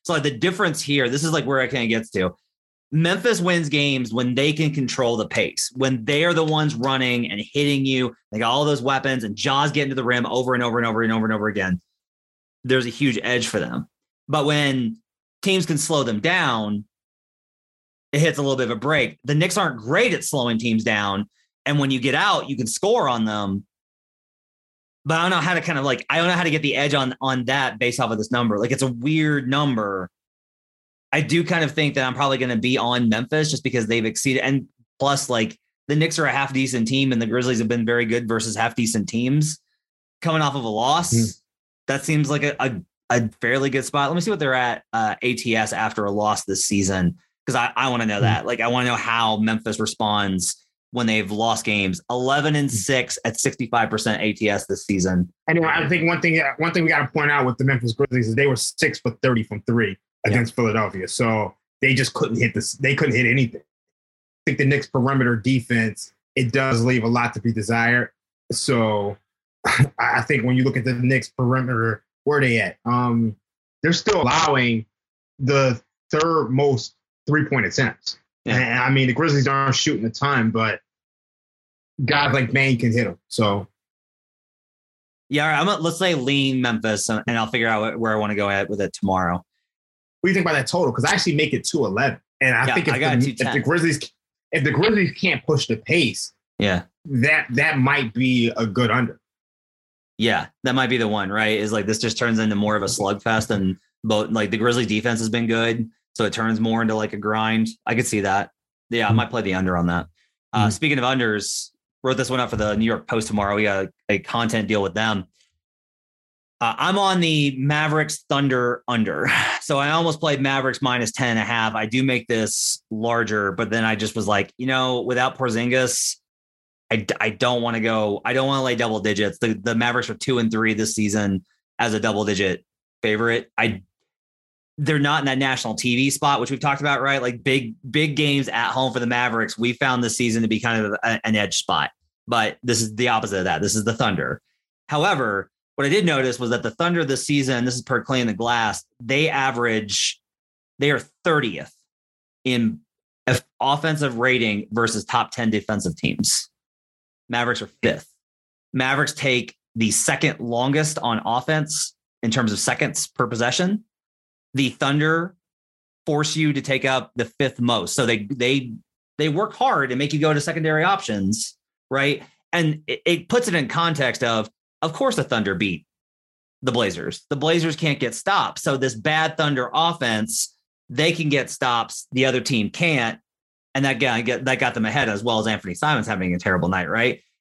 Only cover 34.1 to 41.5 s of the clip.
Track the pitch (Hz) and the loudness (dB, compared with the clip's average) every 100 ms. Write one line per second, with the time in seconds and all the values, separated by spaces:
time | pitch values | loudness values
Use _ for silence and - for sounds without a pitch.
34.1 | - 135 127 135 139 - _ _ - 139 | -2 0 0 0 0 -4 _ _ -2 0
35.1 | 139 - 117 113 - _ _ - 151 165 | 0 0 0 0 -4 _ _ -2 0 2
36.1 | 160 143 139 135 131 131 123 113 135 135 | 0 0 0 -2 0 0 0 0 2 2
37.1 | 117 110 123 127 113 113 120 113 120 113 | 2 0 0 0 0 0 0 2 0 2
38.1 | 120 113 113 113 107 117 123 110 110 95 | -2 0 -2 -2 -2 -2 0 -2 0 -2
39.1 | 113 127 147 151 151 _ _ _ _ _ | -2 0 2 0 -4 _ _ _ _ _
40.1 | - 165 160 151 135 113 107 127 160 170 | -6 -2 2 0 -2 -4 -2 2 2 2
41.1 | 117 107 - _ | 0 0 -4 _